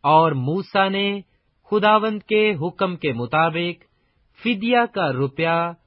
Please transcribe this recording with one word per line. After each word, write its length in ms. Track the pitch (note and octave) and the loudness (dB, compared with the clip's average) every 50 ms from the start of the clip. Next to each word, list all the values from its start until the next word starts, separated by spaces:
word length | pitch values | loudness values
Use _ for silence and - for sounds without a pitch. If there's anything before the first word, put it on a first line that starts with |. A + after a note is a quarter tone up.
| _ | _
और 300 | C#3+ D#3 D#3+ D#3+ E3 D3+ | 4 4 6 4 4 0
मूसा 560 | C3 B2 C3 D#3 F#3+ F#3+ - - G3+ G3 F#3+ | -2 -4 -2 -4 -4 -6 -2 0 0 0 2
ने 340 | G3 G3 G3+ G3+ G3+ G3+ F#3 _ _ _ _ _ _ _ _ | 0 -2 -2 -2 -4 -6 -10 _ _ _ _ _ _ _ _
खुदावंद 580 | _ G3+ G#3+ G3+ G#3 G#3+ G#3+ G#3 A3 G#3+ G#3 - | _ -2 2 4 4 4 4 2 0 -4 -6 -6
के 280 | - G#3+ G#3+ G#3+ G#3+ | -2 0 0 2 0
हुक्म 440 | G#3 D3 D3 F3 - - G3 F#3 F3+ | 0 -2 -4 -8 -4 -4 -4 -4 -4
के 180 | E3 - D3+ B2+ | -4 -4 -4 -4
मुताबिक 720 | A#2 A#2+ A#2+ - D#3 D#3+ E3 D#3+ E3 F3 F3 E3+ E3+ _ _ _ _ _ _ _ _ _ _ _ _ - | -4 -6 -2 0 0 0 0 0 -2 -6 -6 -8 _ _ _ _ _ _ _ _ _ _ _ _ _ -4
फिदिया 420 | A3+ B3 F#3+ G#3 A#3 B3 A#3+ A#3 | -4 -4 -2 0 0 2 2 2
का 240 | A#3 _ G3 F3+ D3+ | 0 _ -2 -2 -2
रुपया 640 | C3 B2+ C#3 C3+ C3+ - D#3+ E3 E3 E3 E3+ E3+ E3+ _ _ | 0 -2 -2 -4 -2 -4 -2 0 0 0 -2 -4 -6 _ _